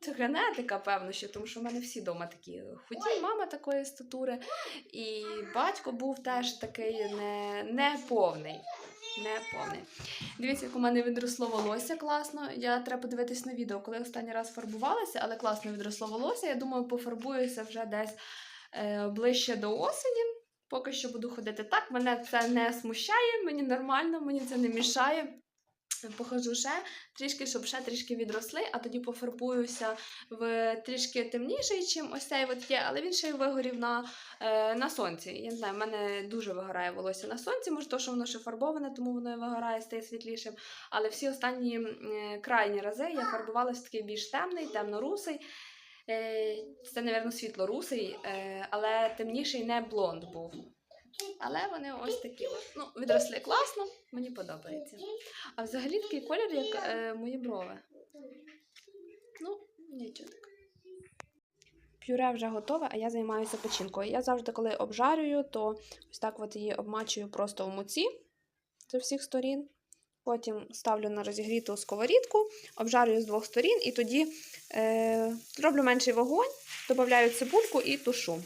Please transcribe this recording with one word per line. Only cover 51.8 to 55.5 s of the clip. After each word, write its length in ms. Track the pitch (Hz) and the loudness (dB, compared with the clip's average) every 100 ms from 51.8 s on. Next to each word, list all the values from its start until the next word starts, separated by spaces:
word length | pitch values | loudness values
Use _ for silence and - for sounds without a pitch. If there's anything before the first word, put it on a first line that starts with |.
| 277 269 | -8 -6
ось 180 | - 480 | -4 -4
такі 260 | - - 508 | -6 -6 -4
от. 260 | 427 - - | -4 -10 -12
Ну, 80 | 285 - | -12 -8
відросли 420 | 254 - - 233 | 4 4 4 -4
класно, 480 | - 392 539 - 392 - _ | 2 2 4 0 -6 -6 _
мені 180 | 247 254 | -8 -8
подобається. 680 | 247 175 156 165 311 294 - 392 440 - - 277 | -8 -8 -10 -8 -10 -10 -12 -10 -10 -10 -14 -12